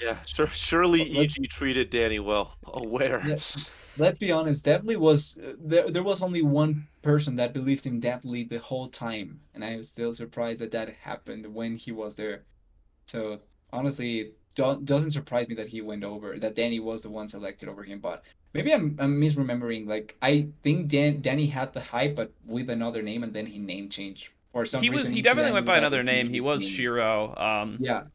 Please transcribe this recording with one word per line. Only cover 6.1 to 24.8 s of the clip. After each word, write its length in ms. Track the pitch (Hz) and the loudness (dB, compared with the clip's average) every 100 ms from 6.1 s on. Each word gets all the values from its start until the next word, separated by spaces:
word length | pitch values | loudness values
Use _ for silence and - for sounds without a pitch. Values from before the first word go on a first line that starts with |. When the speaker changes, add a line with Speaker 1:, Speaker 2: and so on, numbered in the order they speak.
| 190 | 0
Speaker 2:
only 200 | 185 175 | 0 2
one 440 | 151 143 151 151 - _ | 4 6 4 2 -4 _
person 340 | 151 147 147 123 | 2 4 4 0
that 160 | 120 | 0
believed 340 | 135 131 135 139 | 0 0 0 0
in 140 | 120 | -2
Deftly 440 | 120 123 127 120 | 0 -2 -4 -6
the 140 | 120 117 | -4 -6
whole 300 | - 131 127 | -6 -6 -6
time, 520 | - 117 110 101 - _ | -8 -6 -6 -8 -14 _
and 100 | - | -12
I 120 | 107 113 | -8 -8
was 120 | 110 | -10
still 240 | - 117 | -6 -6
surprised 460 | 117 117 - 117 113 | -6 -8 -4 -4 -4
that 120 | 113 | -4
that 160 | 113 110 - | -6 -6 -10
happened 460 | - 107 - 110 107 | -12 -12 -10 -12 -12
when 220 | 110 113 113 | -6 -6 -6
he 160 | - | -8
was 220 | 113 107 | -8 -8
there. 280 | 107 107 101 - _ _ _ _ _ - | -6 -8 -8 -12 _ _ _ _ _ -10
So, 340 | 120 110 107 _ _ - | -6 -6 -8 _ _ -10
honestly, 600 | 120 139 139 120 113 107 - _ | -4 -2 -2 -2 -4 -4 -12 _
do-, 260 | - 131 139 | 0 0 0
doesn't 280 | 139 143 156 | 2 2 2
surprise 360 | 151 - 123 117 | -2 -2 -2 -2
me 60 | 113 | -6
that 120 | 107 | -8
he 120 | 113 | -10
went 220 | 107 104 | -8 -8
over, 340 | 101 104 104 95 | -8 -8 -10 -6
that 160 | 110 110 | -4 -2
Danny 240 | 117 113 | -2 -2
was 220 | 110 113 | -4 -8
the 80 | 107 | -8
one 180 | 107 107 | -10 -10
selected 400 | 101 101 - 101 | -10 -10 -10 -12
over 140 | 101 | -12
him, 160 | 98 101 | -12 -10
but 240 | 92 87 - _ _ | -8 -8 -12 _ _
maybe 200 | 156 160 | -2 2
I'm, 240 | 302 156 151 | 4 2 2
I'm 220 | 139 143 | 2 4
misremembering. 680 | 151 143 131 120 120 110 107 | 4 4 0 0 -2 -4 -2
Like, 300 | 107 107 - | -4 -4 -2
I 260 | 127 147 147 - | 4 4 2 -2
think 260 | 143 160 147 | 2 2 2
Dan-, 320 | 143 147 147 | 4 4 2
Danny 260 | 131 139 151 | 2 2 2
had 260 | 135 135 | 0 -4
the 80 | - | -6
hype, 360 | - 120 143 143 | -4 0 0 0
but 160 | 107 - 113 | -4 -6 -6
with 220 | 117 123 | -4 -2
another 320 | 113 117 117 | -2 -2 -2
name, 200 | 107 113 | -4 -4
and 100 | 117 | -6
then 140 | 104 110 | -6 -8
he 120 | 104 | -8
name 300 | 101 92 101 | -8 -8 -8
changed. 400 | - 98 98 - _ _ | -10 -10 -12 -18 _ _
For 120 | 123 | -4
some 180 | 110 131 | -2 0